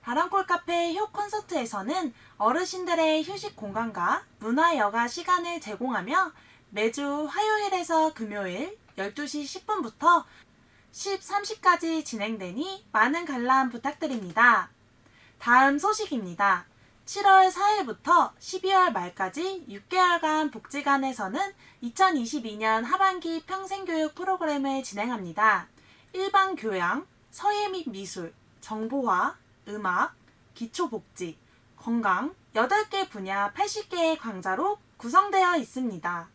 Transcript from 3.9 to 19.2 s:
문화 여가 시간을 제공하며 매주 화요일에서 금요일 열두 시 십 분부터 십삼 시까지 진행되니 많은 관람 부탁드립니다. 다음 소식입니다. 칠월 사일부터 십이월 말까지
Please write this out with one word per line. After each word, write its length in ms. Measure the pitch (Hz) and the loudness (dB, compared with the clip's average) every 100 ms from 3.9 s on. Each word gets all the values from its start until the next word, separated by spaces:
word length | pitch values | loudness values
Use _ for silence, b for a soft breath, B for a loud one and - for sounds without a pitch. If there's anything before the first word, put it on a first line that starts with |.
| 202 190 269 - - | -2 0 -2 -4 -10
문화 380 | 220 254 339 302 | -2 2 2 4
여가 320 | 202 226 240 | 0 0 -2
시간을 500 | - 339 359 339 339 | -4 0 0 0 -8
제공하며 720 | - 208 254 220 185 339 330 B B B _ | -8 -6 -4 -4 0 0 0 B B B _
매주 560 | 208 220 254 285 285 302 | -2 -2 0 -4 -2 -4
화요일에서 840 | 370 427 427 403 370 330 330 311 | -2 0 2 0 -2 0 2 2
금요일 640 | 311 220 208 190 180 330 427 _ - | 0 -8 -6 -6 -6 -8 -10 _ -8
열두 280 | 196 294 294 | -8 -6 -8
시 200 | 294 277 | -6 -8
십 200 | 370 - | -10 -6
분부터 600 | 415 233 - 311 339 - B B _ B B B | -4 -4 2 4 4 2 B B _ B B B
십삼 540 | - 403 381 - 403 415 | -10 -6 -6 -4 -4 -4
시까지 580 | 440 381 339 330 320 | 0 2 2 0 -4
진행되니 840 | 294 220 214 220 185 196 359 381 _ | -4 -6 -6 -6 -8 -6 -8 -10 _
많은 340 | 220 233 330 330 | 2 2 2 -4
관람 440 | 254 240 262 262 | -4 2 4 2
부탁드립니다. 1000 | 240 285 294 302 240 180 170 240 214 - _ _ _ B B B B | -2 -8 -4 -4 -4 -6 4 6 6 0 _ _ _ B B B B
다음 380 | - 247 269 285 | 4 6 8 4
소식입니다. 880 | 392 427 415 262 185 175 202 175 - B B B - | 0 0 -2 -4 -6 0 2 2 -2 B B B -10
칠월 460 | 403 403 381 381 | 0 8 8 8
사일부터 840 | 359 403 427 269 - - 339 285 - | 4 2 2 -2 -6 4 4 4 -2
십이월 540 | - 370 370 381 359 | -10 -4 2 4 4
말까지 720 | 208 180 - | 2 -6 -4